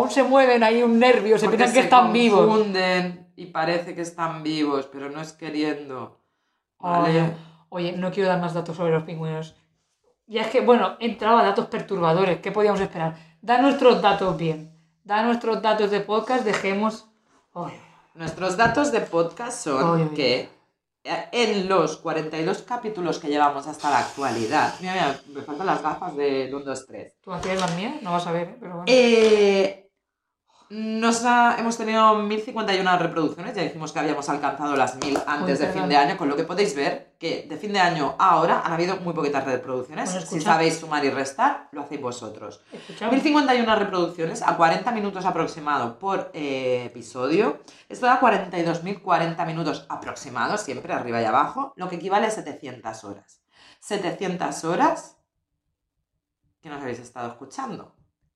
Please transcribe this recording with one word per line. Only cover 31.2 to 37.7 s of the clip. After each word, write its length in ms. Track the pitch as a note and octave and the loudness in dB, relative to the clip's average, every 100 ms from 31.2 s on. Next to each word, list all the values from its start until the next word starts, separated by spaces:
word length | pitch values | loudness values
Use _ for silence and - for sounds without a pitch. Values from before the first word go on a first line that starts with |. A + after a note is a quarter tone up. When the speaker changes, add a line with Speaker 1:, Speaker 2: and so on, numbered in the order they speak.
Speaker 2:
ha, 320 | A#3+ A#3+ A#3+ - | 2 4 4 2
hemos 200 | A#3 A#3 | -2 -4
tenido 360 | G#3+ A3 A3 G#3+ | -2 4 4 4
mil 260 | G#3 G#3+ | 2 -4
cincuenta 340 | A#3 A3+ G#3 F#3+ | -4 -6 -2 0
y 40 | |
una 180 | F#3 F3+ | 2 2
reproducciones. 560 | E3 E3 D3 - A#3+ | 0 -2 -2 -4 -8
Ya 80 | G#3+ | -6
dijimos 280 | D#3 E3 D#3 | -6 -6 -8
que 100 | D#3+ | -4
habíamos 280 | D3+ D3 D3 | -2 -2 -4
alcanzado 480 | C#3+ C#3+ C#3 D3 C#3 | -2 -2 -4 -2 0
las 200 | B2+ C3 | 0 -2
mil 220 | D3 C#3 - | -2 -2 -2
antes 320 | D3 - C3+ | -4 -2 0
Speaker 1:
Uy, 60 | D3 | -2
Speaker 2:
de 60 | |
fin 0 | |
Speaker 1:
perdón. 160 | - F#3 | -2 2
Speaker 2:
de 80 | D3 | 4
año, 200 | F3+ F#3+ | 4 2
con 100 | D3 | -2
lo 80 | C#3+ | -2
que 80 | |
podéis 320 | E3 F3+ F#3+ C#3+ | -2 0 0 0
ver 400 | C#3 - - _ | -2 -4 -10 _
que 280 | D#3+ - - | -6 -6 -8
de 80 | D#3 | -10
fin 160 | G#3 | -4